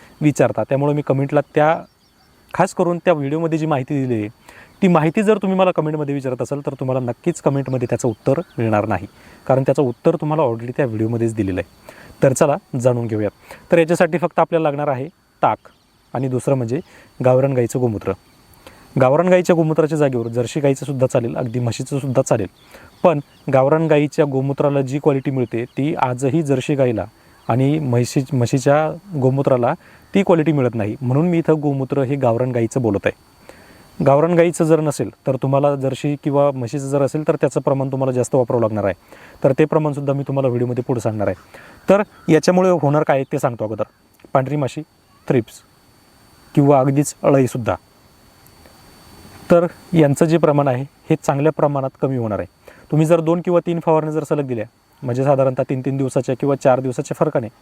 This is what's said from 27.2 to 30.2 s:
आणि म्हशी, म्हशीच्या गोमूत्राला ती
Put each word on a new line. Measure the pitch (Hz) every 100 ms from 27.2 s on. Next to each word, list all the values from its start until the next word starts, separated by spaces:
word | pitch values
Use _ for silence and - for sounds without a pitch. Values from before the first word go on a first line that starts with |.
| _ _ -
आणि | 120 135 156
म्हशी, | 139 120 120 147 131
म्हशीच्या | 131 117 139 139 147 156 165 202 156
गोमूत्राला | 131 135 151 127 120 170 - - _
ती | 196